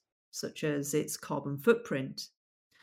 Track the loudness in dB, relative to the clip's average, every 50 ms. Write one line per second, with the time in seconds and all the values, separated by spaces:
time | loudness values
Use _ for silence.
0 | _ _ _ _ _ _ -10 -8 -8 -6 -6 -2 -2 0 0 0 0 0 0 0
1 | 0 0 -4 -8 -6 -4 -4 -2 -2 -4 -4 2 6 6 6 6 4 -2 -2 -2
2 | -2 -4 -6 -10 -12 -14 -16 _ _ _ _ _ _ _ _ -20